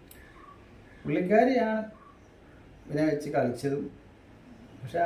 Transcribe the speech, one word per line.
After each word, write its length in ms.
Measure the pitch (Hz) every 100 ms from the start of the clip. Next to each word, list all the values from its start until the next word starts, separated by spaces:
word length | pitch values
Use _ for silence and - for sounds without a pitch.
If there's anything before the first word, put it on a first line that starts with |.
| - - - - - - - - - -
പുള്ളിക്കാരിയാണ് 800 | - 156 180 214 254 247 220 220 214 - - - - - - - - -
ഇവനെ 200 | - 143 156
വെച്ച് 180 | 143 151 147
കളിച്ചതും. 460 | 123 120 139 143 - - - - - - - - - -
പക്ഷെ 200 | - 170